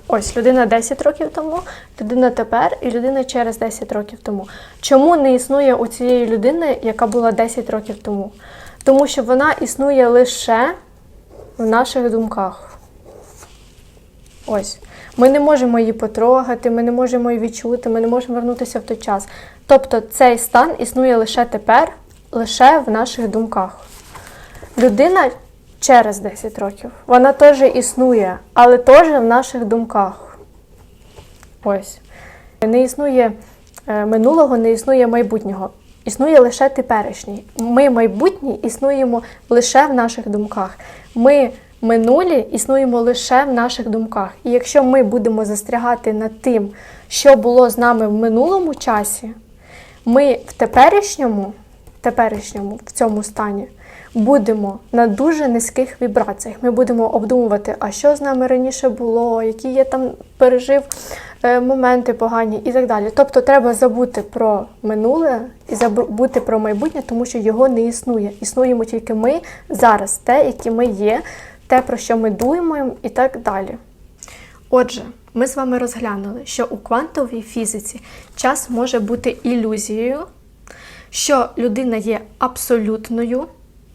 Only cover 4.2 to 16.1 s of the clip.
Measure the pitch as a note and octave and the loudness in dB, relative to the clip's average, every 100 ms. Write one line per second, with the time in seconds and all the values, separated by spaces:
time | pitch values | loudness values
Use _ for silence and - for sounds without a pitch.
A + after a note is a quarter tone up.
4.2 | - G3+ F#3+ - - - - C4+ D4 E4+ | -10 -8 -10 -18 -20 -14 2 4 6 4
5.2 | C4+ B3+ B3+ C#4 C#4 B3 A3+ - B3 B3 | 4 2 0 2 2 2 -2 -4 0 0
6.2 | A#3 A3+ A3+ D#4+ D#4+ - A3+ A3 A#3 A#3+ | 2 0 0 0 -2 -2 -4 -2 -2 0
7.2 | A3+ G#3+ A3+ A#3 - A3 G#3+ G#3 - G3+ | 0 0 -2 -4 -6 -8 -8 -12 -8 -8
8.2 | G3 - - - - - - C4+ C#4+ C#4 | -8 -14 -20 -20 -20 -6 2 4 2 -2
9.2 | A3+ B3+ D4 - - - C#4 C#4 A#3+ B3 | 0 2 2 0 -6 -4 0 2 4 4
10.2 | B3 - - A3+ C4 F#4 - _ - - | 2 0 -2 0 0 -4 -16 _ -20 -20
11.2 | _ - - - A3+ A3+ B3+ C4+ A#3+ A3 | _ -20 -20 -6 -2 0 0 -2 -2 -2
12.2 | A3 G#3+ F#3+ - - - - - - - | -4 -4 -6 -8 -20 -20 -20 -20 -20 -20
13.2 | - - - - - - - - - _ | -20 -20 -20 -20 -20 -20 -20 -20 -20 _
14.2 | - - - G#3+ G3 - - - - - | -20 -20 -8 -6 -6 -14 -20 -20 -16 2
15.2 | B3+ C#4+ C#4+ D4+ B3+ A#3 A3+ A3 A3 | 4 4 4 2 2 0 0 -2 -6